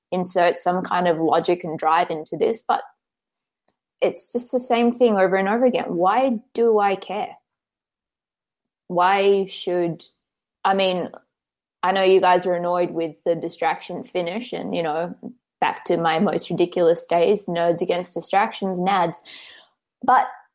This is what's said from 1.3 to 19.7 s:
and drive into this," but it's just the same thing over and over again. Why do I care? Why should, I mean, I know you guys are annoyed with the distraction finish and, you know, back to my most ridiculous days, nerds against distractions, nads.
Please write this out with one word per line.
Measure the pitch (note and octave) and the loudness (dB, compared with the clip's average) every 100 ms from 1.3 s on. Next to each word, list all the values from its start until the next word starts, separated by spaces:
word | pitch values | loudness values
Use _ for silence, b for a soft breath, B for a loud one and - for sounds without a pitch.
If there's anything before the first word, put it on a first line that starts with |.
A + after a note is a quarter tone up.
| D#3+ F3 F3 F3 | 2 2 -2 -2
and | D#3 | -4
drive | D#3 E3 F3 | 0 2 0
into | D#3+ D#3 E3 | -4 -8 -2
this," | F3 - - | -2 -2 -2
but | - - _ _ _ _ _ _ _ _ - _ - | -2 -4 _ _ _ _ _ _ _ _ -20 _ -2
it's | G3+ F#3 - | -2 -2 -6
just | A#3+ A#3+ | -6 -4
the | B3+ | -4
same | B3 A#3 A#3+ | 0 2 2
thing | A#3+ B3 G#3 | 4 2 4
over | F#3+ F#3+ | 2 2
and | F#3+ | 0
over | A3+ B3+ | 2 2
again. | F#3 - E3+ | 0 -2 0
Why | F#3 A3+ C4+ A3+ - | 2 2 2 0 -4
do | - A#3 G#3+ | 0 2 4
I | G3+ F#3+ | 2 0
care? | - G3 - - _ _ _ _ _ _ _ _ _ _ _ _ _ _ - | -6 -8 -8 -12 _ _ _ _ _ _ _ _ _ _ _ _ _ _ -6
Why | F3+ F3+ G3 G3 G3 F#3+ | 2 2 4 4 2 0
should, | - - F3+ F3 D#3+ - _ _ _ _ _ | -6 -4 0 -2 -4 -14 _ _ _ _ _
I | - | 0
mean, | G3 F#3+ F#3 - - _ _ _ _ _ _ | 2 2 0 -6 -10 _ _ _ _ _ _
I | F3+ | -2
know | F#3+ | 2
you | F#3+ F#3+ | 4 6
guys | F3+ F3+ F#3 | 6 4 2
are | |
annoyed | F3 F3 F3 F3 | -2 0 0 -2
with | D#3+ E3 D3 | -2 -6 -4
the | - E3 | -2 -2
distraction | E3+ - D#3+ D#3+ - F3 | -4 -4 -4 -4 -8 -12
finish | - F3+ E3+ G3+ A#3+ | -8 -6 -4 -6 -8
and, | - - F3 | -8 -6 -4
you | |
know, | E3 D3+ F3 - - - _ - | -2 -2 -4 -8 -16 -18 _ -4
back | - - - | -2 -2 -2
to | E3+ | 0
my | E3 D#3+ | 0 2
most | F3+ D#3+ - | 0 0 -2
ridiculous | F3 F3 F3+ E3 E3+ - | -2 0 2 2 2 0
days, | E3+ F3 G3+ - | 2 2 2 -2
nerds | E3+ E3+ E3+ | -2 0 0
against | - F3 F3+ | 0 -2 -4
distractions, | - - F#3+ G#3+ - G3 F3+ | -10 -2 0 0 -2 -6 -4
nads. | F3+ G3 E3+ - - B B B B | -2 0 0 -4 -14 B B B B